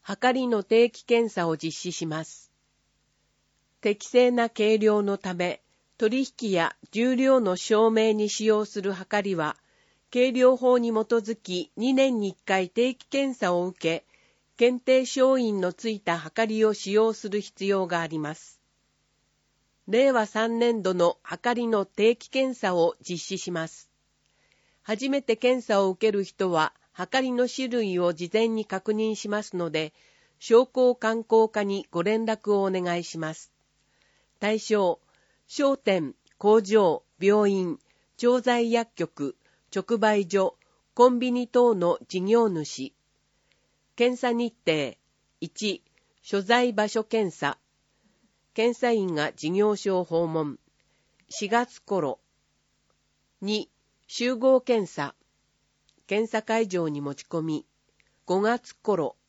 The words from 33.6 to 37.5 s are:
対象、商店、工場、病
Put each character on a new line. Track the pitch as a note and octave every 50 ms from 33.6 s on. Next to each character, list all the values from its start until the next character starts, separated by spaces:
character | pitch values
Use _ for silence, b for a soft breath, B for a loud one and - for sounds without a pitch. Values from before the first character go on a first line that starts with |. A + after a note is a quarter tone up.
| _ _ _ _ _ _ _ _ _ _ _ _ _ _ _ _
対 | - G#3 A3 A3
象、 | - - G#3+ G#3 G3 F3 - _ _ _ _ _ _ _ _ _ _
商 | _ - - C#4+ C#4 C4+
店、 | - _ G#3+ F#3+ F3+ D#3 C3 - _ _ _ _
工 | _ - G3+ G#3+ A3+
場、 | G3+ F#3+ G#3+ A3 G3+ E3+ D3 - _ _ _ _
病 | F#3 G3 G#3 G#3+ G#3 G3+